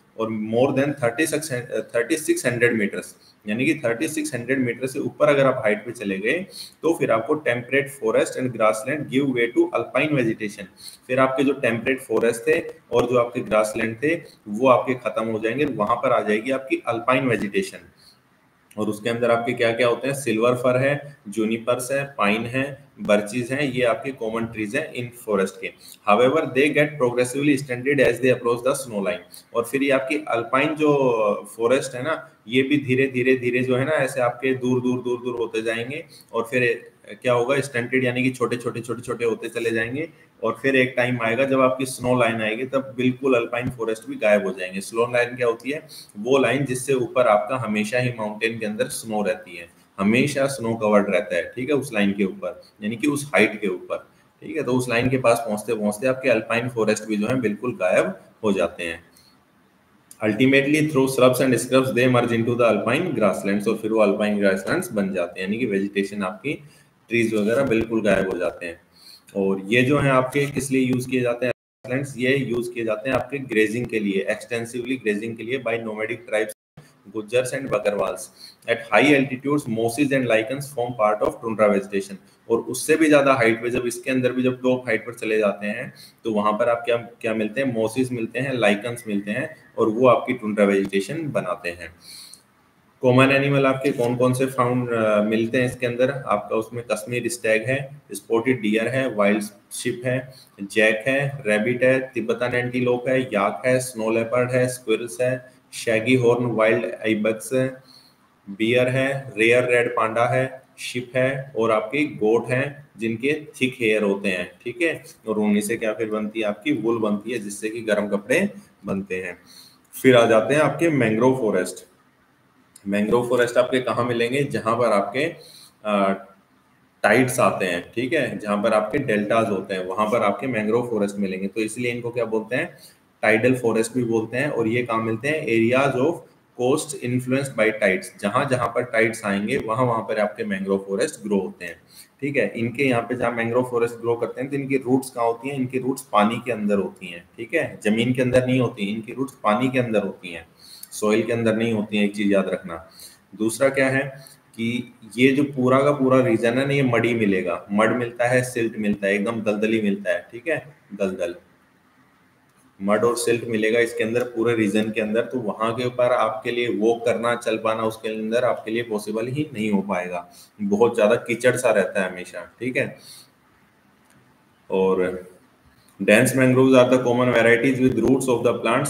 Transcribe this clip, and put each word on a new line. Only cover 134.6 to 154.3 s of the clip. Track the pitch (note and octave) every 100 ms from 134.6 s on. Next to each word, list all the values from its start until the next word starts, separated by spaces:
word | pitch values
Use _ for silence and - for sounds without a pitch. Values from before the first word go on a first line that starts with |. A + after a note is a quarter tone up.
| A2
ये | B2
कहाँ | A#2+ A2+
मिलते | A2+ A2+ C#3+
हैं? | D#3 D3+
Areas | A2+ A2+ B2+ C#3 B2 D3
of | E3+ - _ _ -
coast | B2 D3+ -
influenced | - B2 B2 B2+ C3+ C3+ -
by | A2
tides, | G#2+ G2+ F#2+ - -
जहाँ, | G2+ A#2+ C#3
जहाँ | B2 -
पर | B2
टाइड्स | A#2+ A#2 A2+ A2+
आएंगे, | G#2 G2+ G#2+ C3
वहाँ, | A2 A2+
वहाँ | B2+ A2+
पर | G#2 G#2+
आपके | G#2 -
मैंग्रोव | G#2+ F#2+ G2 G2 G2
forest | G2 D3+ -
grow | G#2 G2
होते | F#2 -
हैं, | F2 E2 _ - - -
ठीक | C#3+ C3+
है। | G#2 A#2
इनके | A#2 A#2
यहाँ | C3+ A#2+
पे | - B2+
जहाँ | A#2
मैंग्रोव | A#2 A2+ A#2+ B2+
forest | A#2+ A#2
grow | - A#2
करते | A#2 A2 B2
हैं, | C#3
तो | C#3
इनकी | C3+ C3+
roots | A#2+ C3 C3
कहाँ | B2 A#2
होती | A#2 C3+
हैं? | C#3
इनकी | B2 B2+
roots | B2+ C3+
पानी | - G#2 G#2 A#2
के | B2
अंदर | A2 G#2
होती | G2+ F#2 - F2+
हैं, | E2+ - -
ठीक | A#2
है, | E3 B2 G2
जमीन | G#2+ A2 B2
के | B2+
अंदर | B2 B2+ B2+
नहीं | B2+
होती, | A#2 - G2+
इनकी | A2 A2
roots | A#2 C3+
पानी | - G#2+ G#2+ C3
के | C3
अंदर | A#2 G#2+
होती | G2 - F2+
हैं, | E2+ - _ - - -
soil | - G#2+ A2
के | A2+
अंदर | A#2 A2+ A2
नहीं | A#2
होती | G#2+ G2+ G#2
हैं, |
एक | G2+ G2+
चीज़ | G2+
याद | G2 F#2
रखना। | F2+ F2+ E2 - - - - _ G2+
दूसरा | A2 A#2 C3+
क्या | C3+ C3
है | C3+ C3+ - -